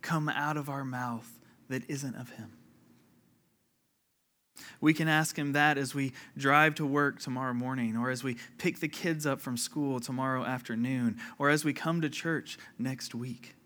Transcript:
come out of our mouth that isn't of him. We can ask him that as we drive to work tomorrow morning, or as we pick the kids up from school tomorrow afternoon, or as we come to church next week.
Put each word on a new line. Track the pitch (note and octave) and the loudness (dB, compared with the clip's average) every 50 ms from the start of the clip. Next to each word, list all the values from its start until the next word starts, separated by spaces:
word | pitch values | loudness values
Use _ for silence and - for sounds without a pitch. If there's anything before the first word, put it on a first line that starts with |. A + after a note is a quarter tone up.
| - | -4
come | - E3+ D#3+ D3+ D3+ | -2 -2 0 0 0
out | - - C#3+ D3 D3+ D3+ | -2 0 0 0 -2 -2
of | C#3+ C#3+ | -4 -4
our | C#3 C#3 C#3 | -6 -6 -4
mouth | C3+ B2+ B2 B2 B2 A#2+ A#2 A#2 - - - - - - _ _ _ | -4 -4 -4 -4 -4 -4 -6 -8 -12 -20 -20 -20 -20 -20 _ _ _
that | C3 C3 B2+ - | -6 -6 -4 -4
isn't | D#3 C3+ C#3 C3+ A2+ | -6 -6 -4 -6 -6
of | A2+ B2 - - | -8 -10 -12 -12
him. | - A2+ G2 - - - - _ _ _ _ - _ _ _ _ _ _ _ _ _ _ _ _ _ _ _ _ _ _ _ _ _ _ _ _ _ _ _ _ _ _ _ _ - - - - - - | -14 -14 -16 -16 -20 -20 -20 _ _ _ _ -20 _ _ _ _ _ _ _ _ _ _ _ _ _ _ _ _ _ _ _ _ _ _ _ _ _ _ _ _ _ _ _ _ -20 -20 -20 -12 2 4
We | D3+ D#3+ | 4 4
can | D#3 E3 D#3+ | 6 4 4
ask | D#3 D#3 D#3+ D#3 - - | 4 4 4 2 -2 -4
him | D3 C#3+ C#3 | -4 0 2
that | D3 D3 D3+ D3+ C#3 | 4 6 6 4 4
as | C#3 C3 - | 0 -2 -2
we | C#3+ C3+ C3+ B2+ - - - - | -2 -2 -2 -4 -8 -18 -16 -12
drive | - C3+ C#3 C#3 D3 D3+ D#3 D3+ | 0 4 6 8 8 8 6 4
to | - D#3 | 2 0
work | C#3+ C3+ C#3+ D3 C#3+ C3+ - | 2 2 4 4 2 0 -2
tomorrow | - - B2+ B2+ C3 C3 B2 | -6 -4 -4 -2 -2 -2 0
morning, | A#2+ B2 B2+ C3 C3 A#2+ A2+ A2 | 0 0 0 0 0 0 0 0
or | A2+ A#2+ B2+ | 0 0 0
as | B2+ B2 - | 0 -2 -2
we | C3+ B2 A#2+ - - - - | -4 -4 -4 -8 -18 -16 -2
pick | - F#3 E3+ - | -2 -2 -2 0
the | - D#3 | -4 -4
kids | - - - F3+ E3 D#3 D3 | -4 -2 -2 0 0 0 0
up | D3 C3+ C3 | 0 -2 -2
from | - C3+ B2 | -2 -4 -4
school | A#2 - - - D3+ D3 C#3 C3+ B2+ | -2 -4 -4 -2 -2 0 0 0 -2
tomorrow | A#2+ - C3 B2+ C3 C3 C3 B2+ B2+ | -2 -4 -4 -2 0 0 0 0 0
afternoon, | - B2+ B2+ - - A#2 A2 A#2 B2+ C3+ B2+ B2 A#2 G2+ - - - - _ | -2 -2 -4 -4 -4 -2 -2 0 0 0 2 2 2 0 0 -8 -14 -6 _
or | C#3+ C#3+ | 4 4
as | D3 D3+ D3+ | 4 6 4
we | D#3 C#3 | 2 0
come | - - D#3+ E3 E3+ D#3+ | 0 0 0 0 2 0
to | D3 | 0
church | - - - E3 E3 C#3+ - - - - - - - _ | -2 -2 -4 -2 -2 -2 -4 -6 -14 -14 -16 -20 -8 _
next | A#2 C3 C3 B2+ - - - | -4 -4 -4 -6 -8 -10 -8
week. | A#2 A#2+ C3 A#2 - - - - _ _ | -8 -6 -6 -8 -10 -14 -20 -20 _ _